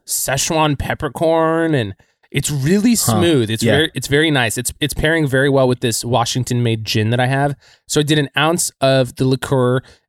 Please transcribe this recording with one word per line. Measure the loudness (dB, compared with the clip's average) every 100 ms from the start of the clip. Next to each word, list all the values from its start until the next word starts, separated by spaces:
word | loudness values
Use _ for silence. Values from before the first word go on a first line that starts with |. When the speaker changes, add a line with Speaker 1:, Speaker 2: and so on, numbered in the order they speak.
| -8
Speaker 1:
Szechuan | -6 -4 -4 -2 0 0 0
peppercorn, | -4 -4 -6 -2 0 2 2 2 0
and | 0 -2 -8 _ _ _
it's | -4 -4
really | -2 0 2 2
Speaker 2:
Huh. | 0 0 2
Speaker 1:
smooth. | 4 2 0
It's | 0
Speaker 2:
Yeah. | 0
Speaker 1:
very, | 2 0
it's | -4 0
very | 2 2
nice. | 2 0 -4
It's, | -8 -4
it's | -6
pairing | -2 0 0 0
very | 2 2
well | 2 2
with | 0
this | -2 -4
Washington-made | -2 -2 0 -4 -2 0 0 -2 -2
gin | -2 0
that | 0
I | 0
have. | 0 -2 -4 -16 _ -4
So | -2
I |
did | 2 0
an | 0 0
ounce | 0 0 -4 0
of | 2 2 0 -2
the | -2
liqueur | -2 -2 0 2 0 -4 _